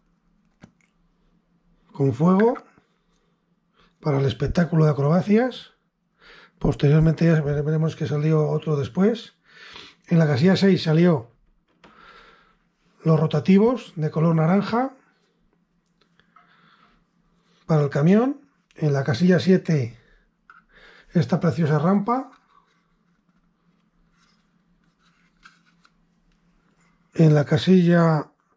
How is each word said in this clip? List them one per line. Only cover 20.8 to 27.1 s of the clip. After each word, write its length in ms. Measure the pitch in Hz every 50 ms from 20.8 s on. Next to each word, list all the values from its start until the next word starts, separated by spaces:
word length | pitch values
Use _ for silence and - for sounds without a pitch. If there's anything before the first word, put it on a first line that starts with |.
| - - - _ _ _ -
esta 260 | 170 123 - 185 -
preciosa 400 | 180 160 117 160 165 139 156 143
rampa. 500 | 156 185 202 202 202 247 247 269 277 - _ _ _ _ _ _ _ _ _ _ _ _ _ _ _ _ _ _ _ _ _ _ _ _ _ _ _ _ _ _ _ _ _ _ _ _ _ _ _ _ _ _ _ _ _ _ _ _ _ _ _ _ _ _ _ _ _ _ _ _ _ _ _ - _ _ _ _ _ _ _ _ _ _ _ _ _ _ _ _ _ _ _ _ _ _ _ _ _ _ _ _ _ _ _ _